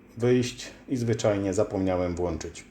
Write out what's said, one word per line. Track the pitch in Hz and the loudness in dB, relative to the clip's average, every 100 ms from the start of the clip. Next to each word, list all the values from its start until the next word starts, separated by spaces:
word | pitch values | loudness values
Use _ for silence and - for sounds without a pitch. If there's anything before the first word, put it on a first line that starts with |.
| - - | -20 -2
wyjść | 120 123 123 - - - - | 4 4 2 -4 -14 -14 -6
i | 131 | -2
zwyczajnie | 117 113 113 101 98 | 0 2 2 2 0
zapomniałem | 92 104 101 95 90 90 87 | 0 0 0 0 0 0 0
włączyć. | 87 80 - - - | -2 -4 -8 -14 -20